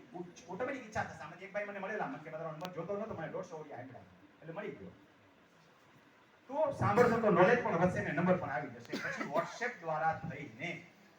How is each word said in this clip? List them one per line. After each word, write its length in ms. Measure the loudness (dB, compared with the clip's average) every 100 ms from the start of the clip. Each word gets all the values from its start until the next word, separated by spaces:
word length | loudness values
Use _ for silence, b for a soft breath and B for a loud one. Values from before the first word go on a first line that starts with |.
| -14 -12 -12 -12 -10
ઓટોમેટિક 360 | -6 -4 -4 -6
ઈચ્છા 180 | -4
થશે. 200 | -4 -6
આમાંથી 220 | -12 -12 -8
એક 80 |
ભાઈ 120 | -6 -6
મને 140 | -6
મળેલા, 260 | -4 -4 -4
મને 120 | -6
કે, 120 | -8
"તમારો 220 | -8 -8
નંબર 200 | -6 -8
જોતો 260 | -6 -6 -4
નહોતો, 160 | -6
મને 140 | -8 -6
દોઢસો 280 | -6 -8 -10
ઓડિયો 220 | -12 -12
સાંભળ્યા 240 | -14 -16 -20 -20 -20 -18
એટલે 120 | -12
મળી 180 | -10 -8
ગયો." 180 | -10 -14 -18 -20 -20 -20 -20 -20 -20 -20 -20 -20 -20 -20 -20 -20 -20 -4
તો 300 | 2 2 4
સાંભળશો 380 | 4 8 8 6
તો 120 | 6
નોલેજ 340 | 8 8 8
પણ 80 | 4
વધશે 300 | 4 4 2
ને 100 | 0
નંબર 260 | 2 4 4
પણ 120 | 2
આવી 200 | -4 -4
જશે. 220 | -10 -8
પછી 320 | -6 -4 -4
WhatsApp 500 | -2 -2 -2 -2 -4 -4
દ્વારા 420 | -4 0 2 0 -4
થઈને 560 | -8 -10 -8 -8 -8 -12 -20 -20